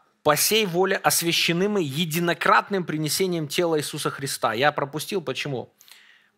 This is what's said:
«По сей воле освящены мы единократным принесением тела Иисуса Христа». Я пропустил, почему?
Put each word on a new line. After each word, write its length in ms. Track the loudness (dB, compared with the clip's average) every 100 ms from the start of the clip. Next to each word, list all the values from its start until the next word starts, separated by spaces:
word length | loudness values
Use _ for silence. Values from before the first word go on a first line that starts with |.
| _ _
«По 120 | 2 4
сей 300 | 4 2 2
воле 320 | 2 2 2
освящены 680 | 2 2 0 0 0 2 2
мы 140 | 0
единократным 1000 | -2 -2 -2 0 0 0 4 4 2 -4
принесением 640 | -4 -4 -2 0 0 -2 -4
тела 320 | 0 0 0
Иисуса 300 | -2 -4 -6
Христа». 440 | -4 -6 -2 -2
Я 180 | 2 2
пропустил, 500 | 2 -6 -6 -6 -6
почему? 520 | -4 -6 -6 -6 -8 _ _ -20 _ _ _